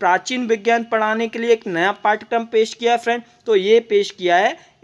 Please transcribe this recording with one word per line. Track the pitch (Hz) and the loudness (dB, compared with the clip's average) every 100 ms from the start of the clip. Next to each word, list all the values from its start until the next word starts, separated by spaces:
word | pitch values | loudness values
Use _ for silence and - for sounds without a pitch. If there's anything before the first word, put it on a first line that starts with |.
प्राचीन | 185 180 - 254 240 | 0 0 -2 -6 -2
विज्ञान | 226 208 233 | -2 0 0
पढ़ाने | 226 226 214 220 233 | 0 -2 -2 -2 -4
के | 226 | -6
लिए | 233 | 0
एक | 226 220 | 0 0
नया | 170 185 | -2 -2
पाठ्यक्रम | 208 214 214 - 233 | 0 -2 -2 -2 -4
पेश | 226 220 220 | -2 -2 -2
किया | - 233 | -2 -2
है | 233 | 0
फ्रेंड, | 233 240 226 _ - | 0 -4 -6 _ -2
तो | 208 | 0
ये | 190 233 | 4 2
पेश | 226 208 196 | 4 -2 -2
किया | - 180 175 | -4 0 2
है | 220 330 _ _ | 2 -2 _ _